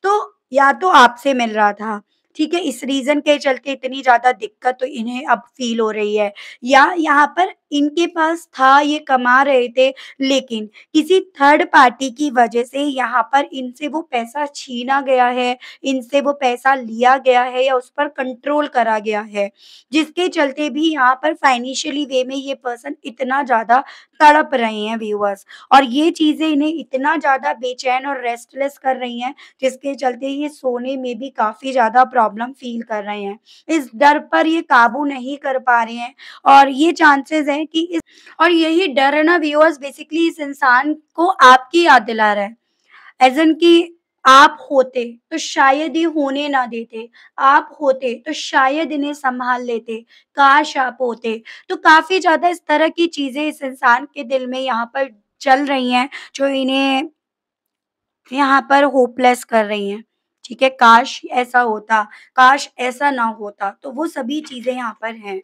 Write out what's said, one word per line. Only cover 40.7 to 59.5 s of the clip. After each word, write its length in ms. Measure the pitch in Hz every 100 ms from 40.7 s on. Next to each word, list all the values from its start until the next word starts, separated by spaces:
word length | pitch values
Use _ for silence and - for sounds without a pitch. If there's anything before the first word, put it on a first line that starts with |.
| 247 285 302 _
को 120 | - 349
आपकी 560 | 381 254 254 262 339
याद 180 | 339 262
दिला 300 | 220 220 214
रहा 120 | 208
है, 120 | 202 233 _ _ _ - - _
as 180 | 262 262
in 160 | 320
कि 420 | 302 339 339 339 _ _ _
आप 320 | 262 269 311 302 -
होते 340 | 277 254 254 233 233 _
तो 80 | 320
शायद 580 | - 330 269 285 320 294
ये 80 |
होने 440 | 330 311 277 269 294
ना 160 | 277 247
देते, 420 | 233 233 226 233 _ - -
आप 380 | 262 294 320 -
होते 340 | 285 262 262 233 311
तो 60 |
शायद 600 | 302 - 311 262 294 311
इन्हें 200 | 302 285
संभाल 500 | 285 269 247 247 247
लेते, 320 | 247 226 233 226 233 _ _ -
काश 400 | 277 285 302 294
आप 220 | 254 240
होते। 400 | 254 226 226 226 - - _
तो 80 | 370
काफी 420 | 339 311 311 381
ज्यादा 280 | 359 311 339
इस 140 | 339 -
तरह 220 | 302 320
की 180 | 320 339
चीजें 340 | 294 277 247
इस 200 | 302 302
इंसान 460 | 269 262 262 240 285
के 100 | 285
दिल 220 | 240 269 254
में 120 | 254
यहाँ 260 | 262 226 233
पर 160 | 277 269 214 _ _
चल 240 | 277 269
रही 260 | 285 277 247
हैं, 180 | 247 269 - -
जो 140 | - 277
इन्हें 600 | 269 262 269 269 269 320 _ _ _ _ _ _ _ _ _ _ _ _
यहाँ 360 | 262 277 277 -
पर 140 | 277 285
hopeless 580 | 262 247 240 254 247
कर 200 | -